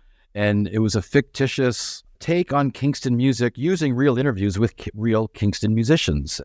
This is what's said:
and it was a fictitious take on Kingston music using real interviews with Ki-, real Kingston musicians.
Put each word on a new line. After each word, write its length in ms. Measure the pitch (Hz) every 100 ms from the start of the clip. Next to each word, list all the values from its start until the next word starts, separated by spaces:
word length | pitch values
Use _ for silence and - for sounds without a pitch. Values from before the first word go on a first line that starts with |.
| _ _ _
and 340 | 104 104 104 101
it 120 | 107
was 140 | 110
a 60 | 104
fictitious 1040 | - 143 - - 135 - 127 117 - - - -
take 340 | - 175 180
on 180 | 139 139
Kingston 460 | - 143 135 131 120
music 400 | 131 117 123 -
using 380 | 151 185 147
real 240 | 123 143 120
interviews 400 | 143 98 101 95
with 180 | 113 -
Ki-, 140 | -
real 340 | 98 113 110 110
Kingston 460 | - 104 - 104
musicians. 640 | 110 113 160 - 73 69 -